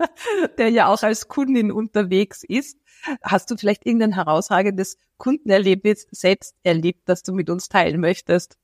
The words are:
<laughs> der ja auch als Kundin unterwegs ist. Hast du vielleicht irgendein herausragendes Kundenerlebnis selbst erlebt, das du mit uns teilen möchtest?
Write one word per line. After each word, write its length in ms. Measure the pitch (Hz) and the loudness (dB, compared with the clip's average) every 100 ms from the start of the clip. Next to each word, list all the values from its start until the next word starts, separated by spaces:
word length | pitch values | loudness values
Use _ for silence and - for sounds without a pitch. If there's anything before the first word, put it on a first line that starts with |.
| 320 - | -6 -4
<laughs> 420 | 480 403 - - | -4 -2 -2 0
der 120 | 226 | 2
ja 180 | 233 190 | 4 4
auch 160 | 214 | 2
als 240 | 214 220 - | 0 -2 -4
Kundin 440 | - 269 254 214 | -4 0 2 0
unterwegs 720 | 214 220 208 185 190 208 - | -2 -2 -2 0 0 0 -6
ist. 340 | - 220 277 - _ _ - 269 | -6 -4 -4 -16 _ _ -10 -8
Hast 280 | - 190 - | -4 -4 -4
du 60 | 226 | -4
vielleicht 300 | 208 208 - | -2 -2 0
irgendein 280 | 233 220 | 0 0
herausragendes 840 | 185 156 156 - 190 202 190 190 - _ _ | 0 0 -2 0 0 0 -2 -6 -10 _ _
Kundenerlebnis 880 | 254 302 214 196 196 190 208 208 - | -4 -2 2 2 4 2 0 -2 -6
selbst 440 | - 185 196 - _ | -2 0 0 -4 _
erlebt, 400 | 185 165 165 - - | 0 0 0 -4 -2
das 180 | 175 | -2
du 100 | - | -2
mit 160 | 185 165 | -4 -4
uns 200 | 180 - | -6 0
teilen 320 | 196 170 160 | 2 2 2
möchtest? 560 | 170 190 - 175 - _ | 0 -2 0 -2 -2 _